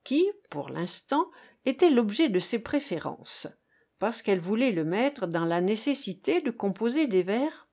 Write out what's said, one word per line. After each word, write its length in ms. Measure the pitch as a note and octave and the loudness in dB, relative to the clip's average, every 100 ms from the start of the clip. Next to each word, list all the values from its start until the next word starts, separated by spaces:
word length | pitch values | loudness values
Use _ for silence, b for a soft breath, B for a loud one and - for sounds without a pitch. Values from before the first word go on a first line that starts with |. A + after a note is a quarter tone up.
qui, 260 | - C#4+ F#4+ G4+ - | -2 0 0 -2 -12
pour 200 | D3 C3 | -10 -8
l'instant, 600 | C#3+ F3 - - C#4+ F#4+ B B B B3+ | -8 -8 -8 -2 -2 -2 B B B -4
était 240 | C4 F4+ | 4 6
l'objet 380 | B3 G#3+ G#3+ D#4+ | 6 2 2 2
de 120 | F3+ | 2
ses 180 | - A#3 | -2 -6
préférences, 880 | A3+ C#4+ C#4+ E3 C#3+ - - - - - _ _ _ - | -2 -4 -2 -6 -6 -10 -10 -8 -10 -14 _ _ _ -4
parce 220 | G#3 A#3 | -4 -2
qu'elle 180 | - F#3+ | 0 0
voulait 320 | E3+ A3 C4 | 2 2 2
le 120 | E3+ | 2
mettre 440 | D#3 F#3+ C4+ C#4+ F3+ | 0 2 0 0 -4
dans 160 | E3 | 0
la 160 | E3 E3+ | 0 2
nécessité 800 | F3+ A3 C#4+ C4+ - - - E4+ | 2 0 0 -2 -4 -6 0 0
de 100 | C#4 | 0
composer 560 | A3+ G3 F#3 A#3 C#4 D4 | -2 -4 0 0 2 2
des 160 | F#3 | 2
vers 460 | F3+ A3 D4+ - - | 2 0 -2 -4 -20